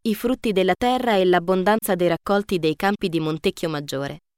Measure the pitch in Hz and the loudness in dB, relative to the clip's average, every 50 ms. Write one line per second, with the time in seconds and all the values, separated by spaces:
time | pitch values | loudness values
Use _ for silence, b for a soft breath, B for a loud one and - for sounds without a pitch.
0 | - 226 208 - - 240 262 - - 233 196 190 185 185 180 - 247 247 254 254 | -2 -4 -4 -2 -2 -2 -2 -2 -2 0 0 2 2 2 2 2 0 0 0 0
1 | 247 240 214 190 185 180 180 175 170 175 190 185 180 208 214 220 - - 190 175 | 0 0 2 4 4 4 4 2 2 2 0 2 2 2 2 0 0 -2 0 0
2 | 175 170 165 160 - - 202 202 202 - 202 175 156 156 156 - - 196 202 - | 2 0 0 0 -2 0 0 0 0 0 -2 0 0 0 -2 0 0 -2 -2 0
3 | - 180 160 165 156 156 156 156 - - - - - 165 156 147 147 143 - 135 | -4 -2 -2 -2 -2 -2 -4 -2 -2 -4 -4 -2 -6 -6 -6 -6 -8 -8 -8 -6
4 | 139 139 147 160 _ _ _ | -6 -8 -10 -14 _ _ _